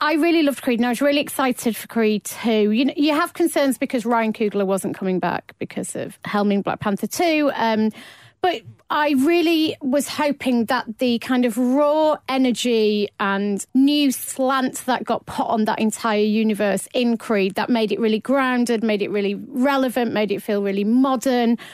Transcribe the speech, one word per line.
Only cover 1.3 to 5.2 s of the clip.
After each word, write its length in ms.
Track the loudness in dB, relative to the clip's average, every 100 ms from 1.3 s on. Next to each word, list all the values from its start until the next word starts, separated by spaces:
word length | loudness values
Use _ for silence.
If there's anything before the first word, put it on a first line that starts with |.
| -2 -2 -2 -4 -4
for 120 | -4
Creed 380 | 0 2 0 -4
two. 460 | -6 0 2 2
You 140 | 2 0
know, 80 | 2
you 160 | 0
have 200 | 2 0
concerns 440 | 0 0 2 0 0
because 280 | -2 -2 0
Ryan 280 | 0 0
Coogler 320 | 0 -2 0 0
wasn't 320 | 0 -2 -4
coming 220 | -2
back 340 | -2